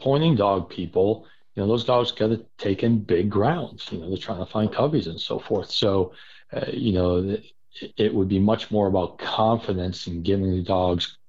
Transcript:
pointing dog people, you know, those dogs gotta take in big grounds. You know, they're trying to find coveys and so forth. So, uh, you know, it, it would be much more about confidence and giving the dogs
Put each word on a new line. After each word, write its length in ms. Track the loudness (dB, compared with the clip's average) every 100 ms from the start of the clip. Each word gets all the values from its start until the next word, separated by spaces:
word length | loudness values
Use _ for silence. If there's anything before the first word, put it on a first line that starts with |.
pointing 340 | 0 2 4
dog 340 | 4 4 2 -2
people, 580 | -8 -4 0 2 0 -6 -20 -14
you 80 | -4
know, 60 | 0
those 160 | 0
dogs 280 | 2 0 0
gotta 320 | 0 0 0 -4 -8
take 240 | -2 0
in 160 | 2 2
big 320 | 2 0 2
grounds. 580 | 2 2 0 -4 -12 -12
You 80 | -10
know, 100 | -6
they're 80 | -8
trying 260 | -6 -8
to 60 | -6
find 200 | -2 -2
coveys 340 | 0 0 0 -2
and 140 | -8
so 180 | -8 -8
forth. 320 | -2 -4 -2
So, 420 | -2 0 2 0 -4 -20 -20 -12
uh, 140 | -8 -6
you 200 | -4 0
know, 260 | 2 2 2
it, 260 | 0 -4 -8 -20 -20 -18 -16 -2
it 180 | 0
would 140 | 2 2
be 100 | 4
much 320 | 4 2 0
more 160 | 2 2
about 300 | 2 -2 -6
confidence 880 | -8 0 2 2 0 -4 -4 -6 -8
and 180 | -6
giving 260 | 0 0 2
the 120 | 0
dogs 540 | 0 2 2 0 -2 -10